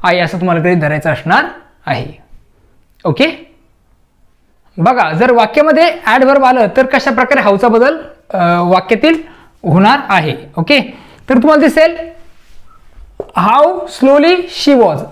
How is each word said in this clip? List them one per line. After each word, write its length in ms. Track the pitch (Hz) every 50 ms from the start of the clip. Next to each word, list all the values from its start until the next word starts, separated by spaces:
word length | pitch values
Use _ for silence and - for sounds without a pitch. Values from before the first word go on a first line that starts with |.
| -
आहे 160 | 180 175 180
असं 220 | 170 156 190 175
तुम्हाला 220 | 180 180 170 165 156
गृहीत 140 | 180 180
धरायचं 340 | 170 151 147 151 151 - 160
असणार 340 | 147 - - 165 185 254 320 349 - - - _ _ _ _
आहे. 260 | - - 117 135 147 - - _ _ - - _ _ _ _ _ _ _ _ _ _ _ _ -
ओके, 500 | 180 147 - 269 330 - - - - _ _ _ _ _ _ _ _ _ _ _ _ _ _ _ _ _ _ _ _ _ _ _ _ _ -
बघा 340 | 165 240 254 247 190 156 160
जर 200 | 165 240 254 240
वाक्यामध्ये 640 | 233 214 214 - 302 294 311 294 311 339 339 320 - -
adverb 380 | 233 226 262 262 262 277 269 262
आलं 220 | 254 254 254 220 185 -
तर 100 | 262 262
कशा 240 | 262 - 254 - 285
प्रकारे 300 | 247 240 254 247 285 262
हाऊचा 280 | 202 208 196 196 240 240
बदल, 280 | 220 226 240 277 320 320 - - - - _ -
अ, 300 | - 185 175 170 175 175
वाक्यातील 540 | 175 175 185 185 185 - 202 196 - 311 330 320 - - - - - _ _ _ -
होणार 340 | 180 151 185 196 220 254 269 262 -
आहे. 280 | 202 175 156 151 - - - - -
ओके, 240 | - 165 - 294 269 - - - - - - - - - -
तर 60 | 262
तुम्हाला 280 | 233 233 311 311 302 320
दिसेल 340 | 294 320 320 311 339 339 330 330 330 - - - - - - - - - - - - - - - - - - - - - -
how 440 | - - - - 175 208 233 277 302 349
slowly 640 | 370 - - - - - 254 269 277 294 285 339 370
she 460 | 349 359 - - - - 285 277 247 220
was. 160 | 180 151 139 - -